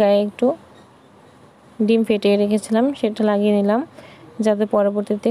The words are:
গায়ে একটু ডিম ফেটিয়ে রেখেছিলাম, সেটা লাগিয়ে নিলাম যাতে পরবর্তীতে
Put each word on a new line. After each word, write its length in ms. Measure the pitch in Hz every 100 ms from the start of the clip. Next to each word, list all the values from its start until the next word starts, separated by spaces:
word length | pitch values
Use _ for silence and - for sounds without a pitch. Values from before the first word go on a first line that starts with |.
গায়ে 180 | 208 202 208
একটু 200 | - 240 330 - - - _ _ - - - - _ - - 214
ডিম 140 | 226 220
ফেটিয়ে 280 | 208 202 202
রেখেছিলাম, 420 | 202 208 - 220 262 277
সেটা 240 | 220 214 214
লাগিয়ে 240 | 202 208 208
নিলাম 220 | 202 220 330 - - - - - 214
যাতে 180 | 208 208
পরবর্তীতে 540 | 214 202 202 208 214 226